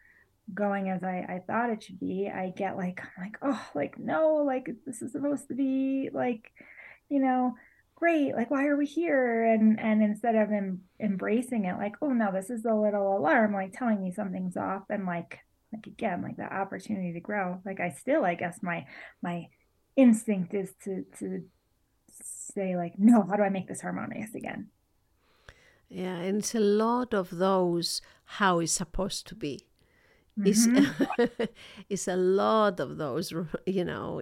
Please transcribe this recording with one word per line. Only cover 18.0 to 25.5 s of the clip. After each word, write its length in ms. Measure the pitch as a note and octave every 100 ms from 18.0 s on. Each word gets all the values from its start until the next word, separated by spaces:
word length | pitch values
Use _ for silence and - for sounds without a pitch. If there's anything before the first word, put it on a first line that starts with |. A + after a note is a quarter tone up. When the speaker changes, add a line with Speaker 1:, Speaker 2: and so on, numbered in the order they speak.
| - D4+ G3
Speaker 1:
I 100 | F3
guess 260 | F3+ -
my, 240 | F3+ E3+ - - - -
my 260 | F3+ E3+ - _ _ _ _ -
instinct 580 | B3 A3 - G3 F3 G3+
is 180 | F#3+ - G3+
to, 200 | F#3 - -
to 260 | G3 F#3 E3+ _ _ _ _ _ _ -
say, 520 | - - - - F#3+ F3+
like, 200 | E3+ F#3+
"No, 240 | G#3+ A#3+ F#3
how 80 | G#3
do 60 |
I 80 | G3
make 180 | F#3+ F#3
this 140 | F#3+
harmonious 520 | F3+ F3+ - - - -
again?" 340 | - - - _ _ _ _ _ _ _ _